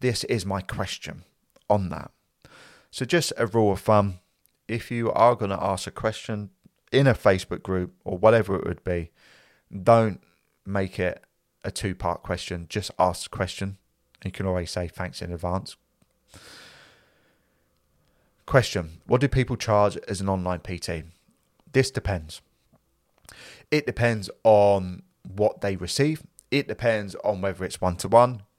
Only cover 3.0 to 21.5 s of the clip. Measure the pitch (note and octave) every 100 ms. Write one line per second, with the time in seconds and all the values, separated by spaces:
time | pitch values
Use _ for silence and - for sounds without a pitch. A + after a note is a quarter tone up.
3 | B2+ F3 - - A2+ A2+ G#2 G2 - G#2+
4 | G2+ F#2 _ _ _ _ - A2+ - A#2+
5 | A2+ - A#2 A#2+ G#2 F#2+ G2 F#2 - -
6 | A2 - - G#2+ G2+ _ _ _ - B2+
7 | C#3 G#2+ G#2 F#2+ - F2+ - F#2 F2+ _
8 | - F#2 G#2+ A2+ G2+ F#2+ - F2+ - F2
9 | E2 _ _ _ _ _ _ G2 F#2 A#2
10 | A2 F2+ _ _ _ _ G2 G2 F#2+ -
11 | F2+ - _ _ _ _ G2+ - G2+ F2+
12 | F2+ E2+ - F2+ - F2 E2 G#2 - -
13 | F#2 E2+ - - F#2 - G2 F#2+ _ _
14 | _ _ F#2+ - F#2+ F2+ E2+ F#2 E2+ -
15 | F2+ - F2 F2 F2+ F#2 - - _ _
16 | _ _ _ - - - - - - _
17 | _ _ _ _ _ _ _ _ _ _
18 | _ _ _ _ - C#3 G#2+ F#2+ D#2+ E2
19 | - B2 C3+ C3 A#2 A#2+ - G#2 G2+ G2+
20 | - F#2 G2 F#2+ F2+ F2 - F2 - E2
21 | E2 _ _ _ _